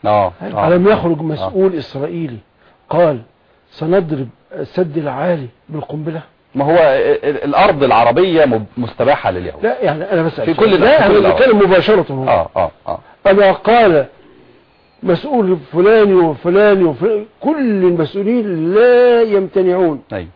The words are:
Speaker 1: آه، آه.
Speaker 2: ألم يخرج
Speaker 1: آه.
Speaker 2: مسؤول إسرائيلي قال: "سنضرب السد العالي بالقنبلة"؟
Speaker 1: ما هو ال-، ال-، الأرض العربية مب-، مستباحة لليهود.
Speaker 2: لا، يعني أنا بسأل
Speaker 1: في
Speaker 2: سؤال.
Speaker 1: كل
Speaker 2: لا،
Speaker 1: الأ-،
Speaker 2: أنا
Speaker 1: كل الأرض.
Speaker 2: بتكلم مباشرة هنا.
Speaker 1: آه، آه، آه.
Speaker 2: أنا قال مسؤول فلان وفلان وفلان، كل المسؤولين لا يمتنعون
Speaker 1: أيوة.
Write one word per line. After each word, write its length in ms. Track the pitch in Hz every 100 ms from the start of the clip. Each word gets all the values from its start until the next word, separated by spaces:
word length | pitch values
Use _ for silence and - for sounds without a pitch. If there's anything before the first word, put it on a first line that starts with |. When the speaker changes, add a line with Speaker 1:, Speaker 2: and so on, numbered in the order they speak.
| 104
Speaker 1:
آه، 280 | 104 95 87 95
آه. 140 | 104 104
Speaker 2:
ألم 200 | 175 190
يخرج 300 | 214 170 156
Speaker 1:
آه. 40 |
Speaker 2:
مسؤول 500 | 160 151 190 190 190 170
إسرائيلي 640 | - 139 151 170 156 113 _ _ _ _ _
قال: 320 | 156 170 131 113 _ _ _ _
"سنضرب 560 | - 156 185 165 151 123 _ _
السد 440 | - 143 - 175 147
العالي 500 | 147 131 170 170 123 _ _
بالقنبلة"؟ 520 | 151 - 147 151 160 - _ _ 127
Speaker 1:
ما 100 | 139
هو 60 | 170
ال-، 480 | 156 131 107 147 139
ال-، 140 | 143
الأرض 400 | 143 143 202 160
العربية 640 | 135 110 117 123 185 160 147
مب-، 200 | 113 104 -
مستباحة 540 | 117 - 127 143 117
لليهود. 320 | 92 90 73 220
Speaker 2:
لا، 160 | -
يعني 300 | 190 151 175
أنا 100 | 180
بسأل 220 | 165 151 123
Speaker 1:
في 80 |
Speaker 2:
سؤال. 160 | 170 220
Speaker 1:
كل 100 | 185
Speaker 2:
لا، 160 | 220 302
Speaker 1:
الأ-، 40 |
Speaker 2:
أنا 60 | 202
Speaker 1:
كل 40 | 208
الأرض. 180 | 185 170
Speaker 2:
بتكلم 220 | 254 208
مباشرة 480 | 196 185 185 214 160
هنا. 220 | 135 131
Speaker 1:
آه، 180 | 110 80 -
آه، 160 | 85 _ -
آه. 120 | 85 _ _ 202
Speaker 2:
أنا 240 | 196 196
قال 540 | 185 - 233 214 156 135 _ _ _ _ _ _ _ _ _
مسؤول 540 | 185 170 285 262 190 180 135
فلان 400 | 156 190 220 208 185
وفلان 680 | 165 139 175 185 208 196 175
وفلان، 400 | 127 190 214 214 _
كل 420 | - 302 254 202
المسؤولين 880 | 185 175 151 196 196 247 208 170 160
لا 480 | 202 247 247 247 240
يمتنعون 800 | 226 202 190 196 185 180 175 139 _
Speaker 1:
أيوة. 140 | 101 87